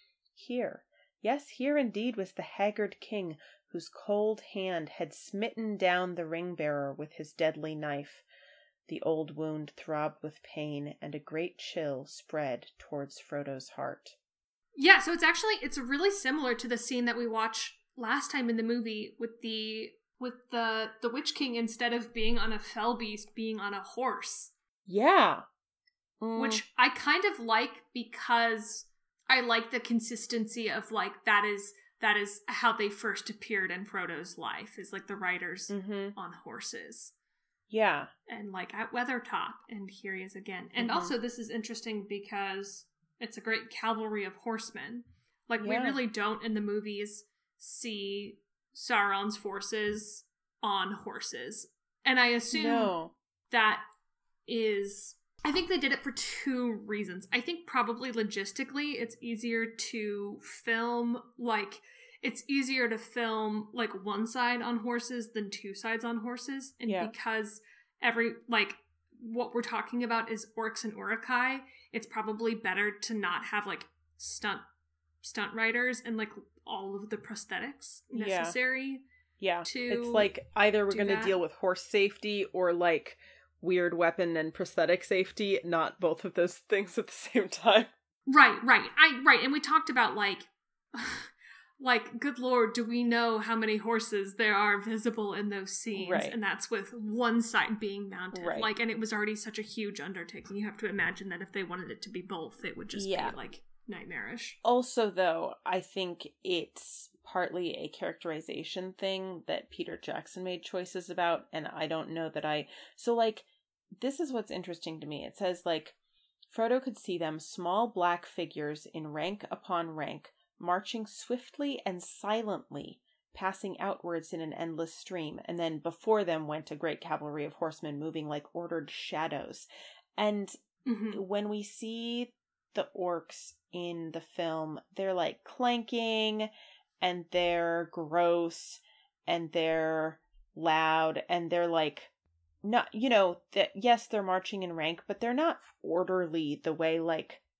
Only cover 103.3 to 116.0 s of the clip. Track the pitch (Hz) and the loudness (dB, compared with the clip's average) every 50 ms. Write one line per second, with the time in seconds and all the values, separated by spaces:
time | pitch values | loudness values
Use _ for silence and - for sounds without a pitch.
103.3 | - - - - - - - - - - _ - 202 - - - 175 127 101 113 | -6 -8 -12 -12 -14 -18 -20 -20 -20 -20 _ -14 -12 -12 -12 -10 -8 -8 -8 -8
104.3 | 190 233 - - - - - 226 247 247 247 247 - 247 220 208 185 185 185 170 | -8 -10 -10 -12 -12 0 4 6 6 6 4 2 2 2 2 2 4 4 4 4
105.3 | 165 165 165 131 - - _ - 180 190 185 - - 196 185 180 170 170 - - | 4 2 0 -4 -6 -6 _ -2 -2 -2 -2 -4 -4 -4 -4 -4 -4 -8 -12 -16
106.3 | - _ _ 190 185 170 - - _ - - - - - - - _ _ _ - | -16 _ _ 0 0 0 -2 -4 _ -8 -8 -6 -6 -8 -10 -12 _ _ _ -4
107.3 | - 185 180 - 156 180 175 160 - - 151 151 - - 185 175 160 - - 170 | -2 -2 0 0 -2 -2 -2 -2 -4 -6 -8 -10 -8 -6 -6 -6 -6 -6 -6 -6
108.3 | 156 156 160 - - - 165 - - 185 185 185 185 - 202 190 190 190 190 190 | -6 -6 -6 -8 -8 -8 -8 -6 -8 -8 -8 -8 -8 -4 -4 -4 -2 -4 -4 -6
109.3 | 185 160 - - - - - - - - 170 - 165 - - - - - 151 - | -8 -8 -6 -4 -4 -4 -4 -8 -8 -8 -6 -6 -8 -8 -8 -6 -6 -6 -8 -10
110.3 | - 185 185 185 180 170 - - - 185 180 180 - 185 175 - 175 180 175 170 | -10 -8 -6 -6 -6 -6 -8 -6 -6 -6 -6 -4 -8 -10 -8 -6 -2 0 2 2
111.3 | 165 - - _ - 160 151 - - - 156 147 160 160 - - 160 165 165 156 | 2 0 -2 _ -8 -6 -6 -6 -4 -4 -4 -2 -2 -4 -4 -4 -4 -4 -4 -4
112.3 | - 151 151 151 151 151 143 - - - - - _ - - 240 233 233 226 220 | -4 -4 -2 0 -2 -2 -4 -6 -14 -20 -20 -20 _ -6 -2 0 2 4 4 2
113.3 | 220 - - _ _ _ _ _ _ _ _ _ - - - 262 277 - 349 277 | 2 -2 -12 _ _ _ _ _ _ _ _ _ -12 -4 -4 -4 -2 -2 -4 -2
114.3 | 262 233 220 - - 185 180 180 170 170 - 170 160 156 147 151 151 139 - - | -2 -4 -4 -4 -8 -8 -6 -8 -10 -8 -8 -10 -10 -8 -8 -8 -8 -8 -8 -10
115.3 | - - 202 180 180 175 - 180 165 156 - - - _ | -8 -4 -2 -2 -2 -2 -2 -2 -2 -2 -2 -8 -20 _